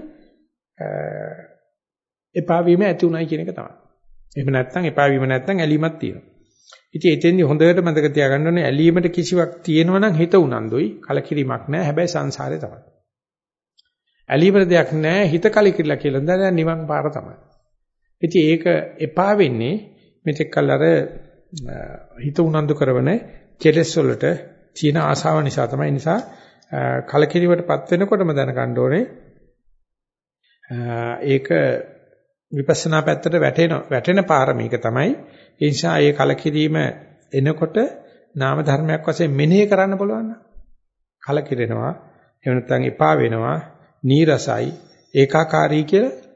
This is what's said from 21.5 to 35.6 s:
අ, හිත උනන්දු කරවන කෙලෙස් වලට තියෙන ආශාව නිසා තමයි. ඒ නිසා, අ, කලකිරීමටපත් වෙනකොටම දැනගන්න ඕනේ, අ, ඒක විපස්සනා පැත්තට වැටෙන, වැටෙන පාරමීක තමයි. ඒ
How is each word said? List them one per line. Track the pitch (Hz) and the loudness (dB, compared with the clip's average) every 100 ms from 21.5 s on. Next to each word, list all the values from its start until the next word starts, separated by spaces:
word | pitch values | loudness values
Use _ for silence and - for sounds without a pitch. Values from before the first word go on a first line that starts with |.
| 165 | -14
අ, | 123 - - - - - | -12 -12 -14 -16 -20 -10
හිත | 139 143 | -6 0
උනන්දු | 165 156 147 | 0 0 0
කරවන | 147 135 127 131 214 - - _ _ | 0 0 2 0 -2 -4 -16 _ _
කෙලෙස් | 160 151 156 | 4 4 4
වලට | - 139 120 143 165 - - _ | 0 0 0 0 -2 -6 -20 _
තියෙන | - 151 151 | -4 0 0
ආශාව | 151 147 156 156 | 0 0 0 0
නිසා | 147 135 127 | 0 -2 -4
තමයි. | 131 147 | -2 -2
ඒ | |
නිසා, | 143 160 196 269 - - _ _ | -2 -2 -2 -4 -14 -20 _ _
අ, | 135 127 131 | -6 -4 -4
කලකිරීමටපත් | - 143 156 175 175 175 175 147 - | -2 0 2 2 2 2 0 -4 -2
වෙනකොටම | 175 196 208 180 | -2 0 0 0
දැනගන්න | 143 131 127 123 123 | 0 -2 -2 -4 0
ඕනේ, | 127 156 262 - - _ _ _ _ _ _ _ _ _ _ _ _ _ _ | 0 0 -2 -8 -20 _ _ _ _ _ _ _ _ _ _ _ _ _ _
අ, | 123 120 117 117 120 | -10 -8 -6 -6 -6
ඒක | 143 135 - 165 139 120 - - _ _ _ _ _ | 0 0 0 0 0 -2 -6 -18 _ _ _ _ _
විපස්සනා | 143 135 151 170 156 | -6 -2 -2 0 0
පැත්තට | 151 147 - 170 | 0 -2 0 0
වැටෙන, | 147 135 165 135 | 2 2 0 0
වැටෙන | - 131 120 190 | -2 -2 0 0
පාරමීක | 175 151 131 127 113 120 | 2 2 2 0 -2 -2
තමයි. | 117 120 160 294 - - - | -2 0 0 -2 -8 -20 -20
ඒ | _ | _